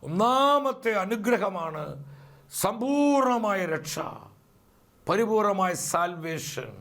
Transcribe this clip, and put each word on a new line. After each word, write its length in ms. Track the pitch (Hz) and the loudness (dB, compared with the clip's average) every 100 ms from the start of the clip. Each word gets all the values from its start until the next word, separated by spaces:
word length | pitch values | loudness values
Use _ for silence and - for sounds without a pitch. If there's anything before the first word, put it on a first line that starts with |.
| - | -6
ഒന്നാമത്തെ 840 | 170 226 262 277 285 277 262 233 214 | 0 2 4 4 4 2 -2 -2 0
അനുഗ്രഹമാണ് 800 | 185 226 208 240 196 180 165 156 147 139 - - - - - - | 0 -2 0 0 0 -4 -6 -6 -10 -10 -14 -18 -20 -20 -14 -2
സമ്പൂർണ്ണമായ 960 | 190 226 247 285 285 285 254 247 220 196 175 156 | -2 0 0 4 4 4 4 2 0 0 -2 -4
രക്ഷ, 200 | 156 - 156 - - - _ _ _ _ _ _ - | -4 -8 -8 -10 -18 -20 _ _ _ _ _ _ -2
പരിപൂർണമായ 640 | 180 226 220 208 196 185 170 - | 0 2 2 2 2 0 0 -2
സാൽവേഷൻ. 800 | 170 175 175 160 160 - - 120 101 | 0 0 -4 -6 -6 -6 -8 -10 -14